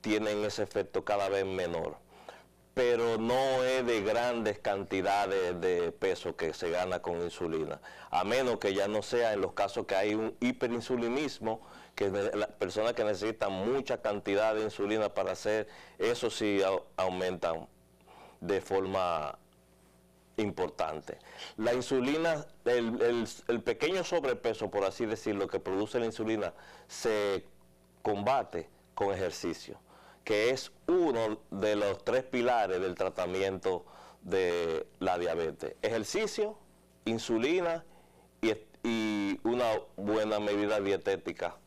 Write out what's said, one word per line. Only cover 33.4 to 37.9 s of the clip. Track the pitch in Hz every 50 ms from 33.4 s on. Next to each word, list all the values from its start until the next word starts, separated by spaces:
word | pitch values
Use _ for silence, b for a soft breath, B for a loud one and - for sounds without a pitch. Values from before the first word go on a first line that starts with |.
| 98 98 95 92 - 95 92 87 - B B B B B B B
de | - 92 90 95 92 87 87 87 85 82 80 80 - - - -
la | 90 92 90
diabetes. | 87 87 85 82 85 82 80 73 - 80 69 - -
Ejercicio, | - 107 113 113 107 - - 196 220 208 - - 208 214 214 - - - - _ _ _ _ - _
insulina | 113 113 113 - - 117 110 117 143 170 185 175 170 165 165 - B